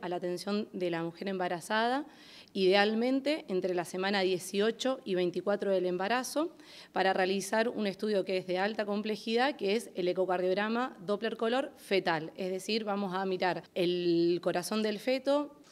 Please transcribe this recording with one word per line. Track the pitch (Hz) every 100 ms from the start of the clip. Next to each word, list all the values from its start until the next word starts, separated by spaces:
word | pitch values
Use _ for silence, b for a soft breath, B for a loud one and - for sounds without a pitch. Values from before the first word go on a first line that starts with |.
a | 180
la |
atención | 175 180 180 202 208 214
de | 190 175
la | 165
mujer | 165 - 196
embarazada, | 190 180 175 - 214 233 269 302 B B B B
idealmente | 196 185 202 208 220 247 269 269 208 -
entre | 185 185
la | 180
semana | 165 185 190 202
dieciocho | 185 180 180 196 220 220 262 262
y | - 180
veinticuatro | 180 175 202 202 214
del | 190
embarazo, | 180 180 196 247 247 294 330 - B B B
para | - 185
realizar | 190 185 196 190 220 226
un | 208 208
estudio | 180 214 202
que | 185 185
es | 185
de | 180
alta | 208 226 202
complejidad, | 202 214 214 233 233 269 -
que | 196
es | 220 - -
el | 175
ecocardiograma | 180 185 180 180 185 214 233 254 -
Doppler | 175 202 220 220
color | 226 254 294 -
fetal. | - 190 180 160 160 -
Es | 185
decir, | 185 196 220
vamos | 214 202 196 185
a | 190
mirar | 185 185 170 -
el | - 175 180 175 170 170 175
corazón | 180 175 - 220
del | 214 208
feto, | 262 262 269 285 294 - -